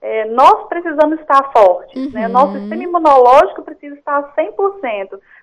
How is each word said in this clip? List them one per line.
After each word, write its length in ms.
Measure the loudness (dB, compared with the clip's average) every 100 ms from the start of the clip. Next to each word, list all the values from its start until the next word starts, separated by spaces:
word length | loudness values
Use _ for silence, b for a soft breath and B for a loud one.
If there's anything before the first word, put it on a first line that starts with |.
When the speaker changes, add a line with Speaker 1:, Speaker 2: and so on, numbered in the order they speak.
Speaker 1:
é, 240 | -8 -6 -4
nós 420 | 2 4 2 -2
precisamos 500 | -10 -4 0 0 -2
estar 280 | 0 0 2
fortes, 580 | 4 4 2 -6 -12 -10
né? 140 | -8 -2
O 20 |
nosso 240 | 0 0 -2
Speaker 2:
Uhum. 40 |
Speaker 1:
sistema 240 | -10 -10
imunológico 760 | -6 0 4 4 6 6 4 -4
precisa 340 | -18 -18 -20 -14
estar 220 | -6 -6
a 160 | -4
cem 180 | -6 -6
por 260 | -4 -6 -4
cento. 360 | -8 -8 -10 -16 b b